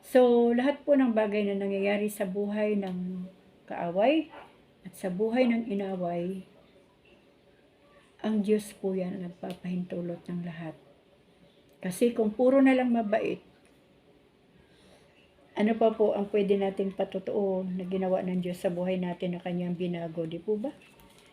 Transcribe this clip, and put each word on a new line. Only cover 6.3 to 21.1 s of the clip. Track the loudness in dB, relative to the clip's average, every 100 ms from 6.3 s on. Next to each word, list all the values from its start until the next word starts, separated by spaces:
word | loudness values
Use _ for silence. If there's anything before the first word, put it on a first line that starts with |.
| -8 -12 -20 _ -20 _ _ _ -20 _ _ _ _ _ _ _ -20 _ _
ang | -2 0
Diyos | 2 0 0 -8
po | -4
yan | -2 -4 -6
ang | -10
nagpapahintulot | -10 -12 -10 -6 -6 -4 -6 -8 -10 -8
ng | -8
lahat. | -8 -10 -12 -12 -20 _ _ _ _ _ -20 _ _ _
Kasi | -10 0 0
kung | 2 -2 2
puro | 4 6
na | 6 6
lang | 2
mabait, | 0 0 0 -2 -6 -10 _ _ _ _ _ _ _ _ _ _ _ _ _ -20 -20 _ _ _ _ -12 -2
ano | 0
pa | 4 2 4
po | 2
ang | 2 0
pwede | 0 2 2
nating | 2 -2 -4
patotoo | -2 -4 -4 -4 -2 0 -2
na | -2 -6 -4
ginawa | -2 0 0
ng | 0 -2
Diyos | -2 -2
sa | -2
buhay | -2 -2 0
natin | -2 -4 -4 -4
na |
kanyang | -4 -4 -4
binago, | -2 -4 -4 -6 -6 -6
di | -6
po | -4 -2
ba? | -4 -10 -20 -20 -20